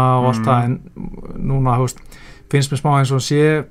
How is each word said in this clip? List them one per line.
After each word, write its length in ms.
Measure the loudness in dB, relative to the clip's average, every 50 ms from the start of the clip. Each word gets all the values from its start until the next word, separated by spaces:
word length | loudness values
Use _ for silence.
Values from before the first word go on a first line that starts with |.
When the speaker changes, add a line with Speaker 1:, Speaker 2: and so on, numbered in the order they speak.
| 4 4 2 2
Speaker 1:
og 40 | 2
allt 120 | 2 2 2
Speaker 2:
Mhm. 60 | 2
Speaker 1:
það, 180 | 2 2 2 2
en 160 | 0 -2 -4 -6 -14 -14 -12 -12 -10 -10 -12 -12 -12 -8 -6
núna, 340 | -4 -2 0 2 2 2 2
þú 60 | 2 0 0
veist, 80 | -4 -8 -16 -20 -20 -20 -20 -20 -20 -20 -8 -2
finnst 220 | 0 0 0 0
mér 80 | -2 -2
smá 100 | 0 2 2 2
eins 120 | 2 2
og 80 | 0 -2
hann 80 | 0
sé 380 | 0 2 2 4 2 2 0 -4 -8